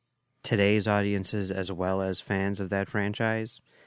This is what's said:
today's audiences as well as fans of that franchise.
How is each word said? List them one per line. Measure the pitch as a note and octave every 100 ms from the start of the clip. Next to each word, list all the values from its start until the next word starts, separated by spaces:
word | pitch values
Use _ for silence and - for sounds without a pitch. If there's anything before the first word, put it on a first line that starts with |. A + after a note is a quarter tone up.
| _ _ _ _
today's | - A2 G2+ G#2+ G2+
audiences | G#2 G2+ G2+ F#2+ G#2+ F#2+
as | F#2+ F#2
well | F2 F#2 F#2+
as | F#2+ F#2
fans | - G2 G2 G2+
of | F#2+
that | G2 G2
franchise. | A2 G2+ G#2 A2+ A2+ A2 - _ _